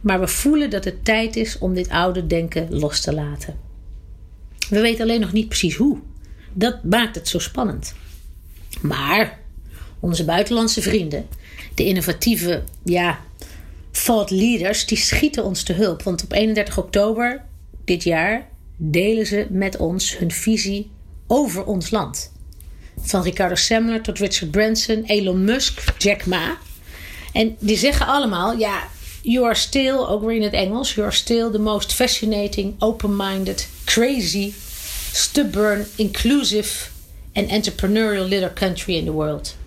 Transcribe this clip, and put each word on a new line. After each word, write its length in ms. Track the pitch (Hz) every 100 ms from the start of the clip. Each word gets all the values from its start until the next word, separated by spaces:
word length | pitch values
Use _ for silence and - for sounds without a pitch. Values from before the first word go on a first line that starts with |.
Maar 200 | 214 185
we 60 | 185
voelen 440 | - 285 302 285
dat 140 | 202
het 200 | 190 185
tijd 320 | - 220 226 226
is 220 | 220 -
om 160 | 185
dit 140 | 180 180
oude 380 | - 180 180 165
denken 520 | 165 165 165 165 143
los 220 | 147 -
te 140 | -
laten. 420 | 151 147 147 - 156 - - - - - - - - - - -
We 120 | 202
weten 220 | 233 233
alleen 180 | 226 233
nog 120 | 196
niet 160 | 202 220
precies 260 | - 175
hoe. 240 | 147 277 262 - - - - -
Dat 320 | 190 220 240
maakt 300 | 160 214 226
het 140 | 180 -
zo 100 | 175
spannend. 560 | - - 233 - - - - - - - - - - -
Maar 580 | 147 135 139 185 220 - - - - - - -
onze 240 | 175 170
buitenlandse 580 | 160 165 208 233 226 220
vrienden, 440 | 190 220 160 147 143 - - - -
de 100 | -
innovatieve, 760 | 180 190 165 165 - 226 170 165 - -
ja, 340 | - 175 175 160 - - - - - - -
thought 400 | - - 226 202
leaders, 560 | 190 220 233 180 214 -
die 120 | 220
schieten 460 | - - 302 262
ons 180 | 202 185
te 100 | -
hulp. 300 | 175 208 170
Want 220 | - 175
op 80 | -
eenendertig 460 | - 220 214 202 -
oktober 680 | 180 202 208 220 240 262 - - - -
dit 180 | - 175
jaar 460 | 170 160 175 226 - - - -
delen 500 | 156 156 196 220 214
ze 200 | 202 -
met 260 | 185 196 185
ons 420 | 165 185 - -
hun 120 | 170
visie 600 | - - 220 196 196 208 - - - -
over 380 | 247 277 180
ons 260 | 196 196 170
land. 420 | 220 143 139 - - - - - - - -
Van 220 | - 190
Ricardo 320 | 180 175 185
Semler 480 | 175 - 226 226 226
tot 160 | 220 190
Richard 320 | 202 202 165
Branson, 540 | 151 214 220 - 220
Elon 400 | 220 208 190 185
Musk, 500 | 190 247 - - - -
Jack 280 | 196 202 175
Ma. 320 | 180 165 339 - - - - - - -
En 240 | - 220 220
die 180 | 214 214
zeggen 300 | 233 285 254
allemaal, 500 | 277 247 180 190 233
ja, 320 | 214 196 - - - -
"You 220 | - 247
are 100 | 240
still", 420 | 233 - 277 262 269
ook 280 | - 208
weer 120 | 220 226
in 60 |
het 100 | 208
Engels, 420 | - 190 220 269
"you 120 | - 202
are 100 | -
still 340 | - 233 226
the 80 | 208
most 340 | 214 208 -
fascinating, 840 | - 247 - 214 208 202 202 196 196
open-minded, 880 | 214 220 208 202 196 190 190 196 - -
crazy, 680 | - - 240 277 180 196 202 202 - - - - -
stubborn, 760 | - - - 247 180 214 208 208 -
inclusive 920 | 214 - 226 285 226 208 208 - - - - - -
and 160 | - 202
entrepreneurial 800 | 202 208 170 190 208 220 202 185
little 240 | 196 185
country 420 | - 190 175 -
in 100 | 170
the 80 | 156
world. 440 | 156 151 147 - -